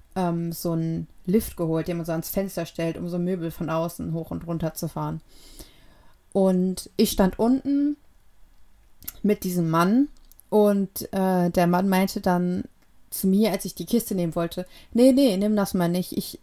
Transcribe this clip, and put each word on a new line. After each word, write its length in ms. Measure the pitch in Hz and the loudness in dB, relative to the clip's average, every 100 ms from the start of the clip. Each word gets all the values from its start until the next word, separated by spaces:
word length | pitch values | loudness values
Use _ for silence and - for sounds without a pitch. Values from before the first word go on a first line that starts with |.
| - - | -10 -4
ähm, 360 | 180 170 170 | -2 -2 -6
so 220 | 165 175 | -6 -4
einen 340 | 165 165 165 160 - - | -2 -2 -4 -8 -10 0
Lift 320 | 214 - - | 0 0 -4
geholt, 300 | 165 160 160 | -2 -2 -2
den 100 | 170 | -6
man 80 | 165 | -4
so 60 | |
ans 180 | 165 - | -6 -4
Fenster 360 | - 196 - 165 | -4 -4 -6 -8
stellt, 300 | - 165 160 | -4 -4 -4
um 120 | 175 | -6
so 80 | 175 | -4
Möbel 320 | 175 185 165 | -2 -4 -6
von 200 | - 160 | -6 -4
außen 440 | 165 170 - 165 | -4 -4 -6 -6
hoch 160 | 160 160 | -6 -6
und 140 | 165 165 | -10 -6
runter 280 | 165 160 - | -4 -4 -6
zu 120 | 160 | -8
fahren. 340 | - 151 160 - - - - - - - - - - _ | -6 -6 -8 -12 -20 -20 -20 -20 -20 -20 -20 -20 -20 _
Und 580 | 202 190 185 185 180 - - | 0 2 2 0 -4 -4 0
ich 120 | 226 | 2
stand 280 | - 185 - | 2 2 2
unten 580 | 226 269 277 285 285 294 - _ _ - - - - - _ - - - | 2 2 0 0 0 -2 -10 _ _ -20 -20 -20 -20 -20 _ -20 -20 -4
mit 200 | 202 208 | -2 0
diesem 260 | 185 180 165 | -2 -2 2
Mann 400 | 165 175 233 285 - - - _ | 2 4 4 2 -4 -20 -20 _
und, 600 | 214 208 202 190 - - | 2 4 2 -2 -6 -6
äh, 360 | 190 190 185 175 | -2 0 2 2
der 180 | 180 175 | 4 4
Mann 220 | 175 196 | 4 2
meinte 320 | 185 190 - | 2 2 0
dann 440 | 196 175 180 180 - _ _ - - | 0 0 0 -2 -6 _ _ -20 -14
zu 180 | - 190 | -2 2
mir, 240 | 190 214 | 2 2
als 140 | 190 185 | 0 -6
ich 80 | - | -10
die 100 | 170 | -2
Kiste 300 | 233 - 190 | -2 0 -2
nehmen 200 | 170 165 | -2 -2
wollte, 300 | 170 - 180 - - | -4 -6 -12 -16 -4
"Nee, 200 | 226 262 | 6 6
nee, 220 | 262 269 185 | 8 4 4
nimm 180 | 208 214 | 2 2
das 180 | 196 | 2
mal 160 | 185 170 | 2 0
nicht, 260 | 180 180 - | 0 -4 -6
ich, 220 | - - | -6 -10